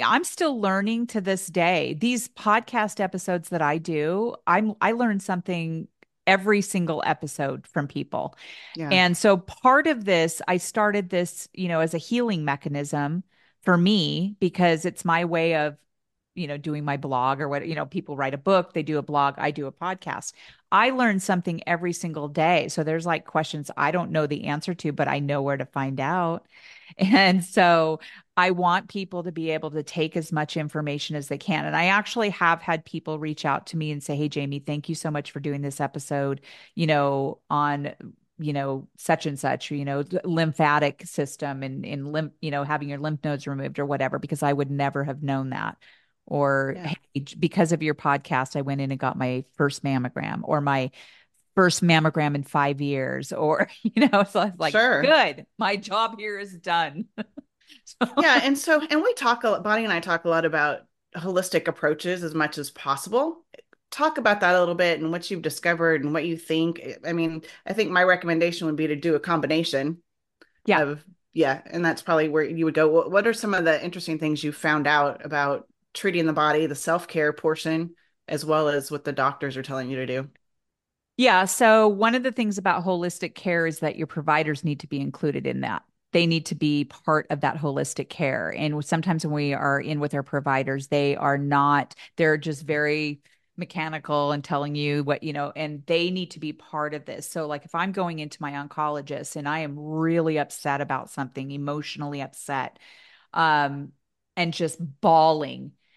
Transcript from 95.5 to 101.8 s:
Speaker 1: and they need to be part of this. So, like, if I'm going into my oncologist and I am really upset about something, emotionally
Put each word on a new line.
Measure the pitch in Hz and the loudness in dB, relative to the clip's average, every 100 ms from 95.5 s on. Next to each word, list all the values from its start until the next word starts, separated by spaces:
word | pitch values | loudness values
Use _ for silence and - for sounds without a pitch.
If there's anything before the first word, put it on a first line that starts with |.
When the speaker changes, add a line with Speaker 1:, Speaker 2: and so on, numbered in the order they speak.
Speaker 1:
and | 147 151 147 139 | -6 -8 -8 -2
they | 170 175 | 0 0
need | 185 175 | -4 -8
to | 156 | -8
be | 151 | -10
part | 147 - 156 151 | -10 -10 -6 -4
of | 147 | -6
this. | 147 - - | -10 -12 -10
So, | 170 151 | -6 -6
like, | 147 | -6
if | - | -6
I'm | 165 190 | -4 -2
going | 190 175 160 | -2 -4 -4
into | 151 - | -10 -10
my | 147 | -8
oncologist | 143 143 - 151 147 143 135 143 156 | -8 -10 -4 -4 -4 -6 -10 -8 -8
and | 143 | -4
I | 156 | -4
am | 151 147 | -4 -8
really | 151 156 165 170 160 151 | -6 0 2 2 2 0
upset | 143 - 147 139 | -2 -4 -4 -2
about | 143 131 - | -2 -4 -6
something, | - 131 139 135 | -10 -10 -8 -10
emotionally | 143 143 147 | -8 -6 -6